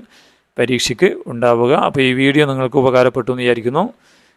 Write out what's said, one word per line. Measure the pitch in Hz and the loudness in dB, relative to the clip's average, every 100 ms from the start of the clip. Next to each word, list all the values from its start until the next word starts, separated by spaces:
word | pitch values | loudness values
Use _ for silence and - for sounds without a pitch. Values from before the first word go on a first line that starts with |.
| - _ _ _ _ - | -12 _ _ _ _ -4
പരീക്ഷയ്ക്ക് | 123 123 - 113 185 - - | -2 -2 -4 0 0 -2 -10
ഉണ്ടാവുക. | 117 123 117 120 147 - | -2 2 2 2 2 0
അപ്പോൾ | 143 131 | 0 0
ഈ | 127 | 2
വീഡിയോ | 135 143 143 | 2 2 0
നിങ്ങൾക്ക് | 131 127 143 | -2 -2 2
ഉപകാരപ്പെട്ടു | 127 127 127 131 113 | 2 4 2 0 -4
എന്ന് | 123 | -2
വിചാരിക്കുന്നു. | 123 120 117 147 214 - _ _ _ | 0 0 -2 -2 -4 -8 _ _ _